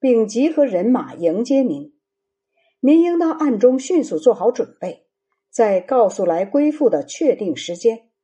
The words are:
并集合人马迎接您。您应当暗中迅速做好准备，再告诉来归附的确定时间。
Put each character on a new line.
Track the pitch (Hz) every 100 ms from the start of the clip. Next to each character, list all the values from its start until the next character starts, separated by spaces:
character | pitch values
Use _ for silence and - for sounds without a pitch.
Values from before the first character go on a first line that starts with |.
并 | 269 233 214
集 | 220 294
合 | 311
人 | 285 185 202
马 | 254 151
迎 | - 170 175
接 | 240 269
您。 | 254 143 147 _ _ _ _ _ _ _ _ _
您 | 254 320
应 | 349 339
当 | 330
暗 | 311 302 220
中 | 247 262
迅 | 262 359
速 | 262 160
做 | 247
好 | 214 202
准 | 254 - _
备， | 185 - _ _ _ _ _
再 | - 220 190
告 | 180 254 214
诉 | -
来 | 185 165
归 | 196 285 294
附 | 302 269
的 | -
确 | 139 - 311
定 | 208 196 151
时 | - 175
间。 | 233 226 _ _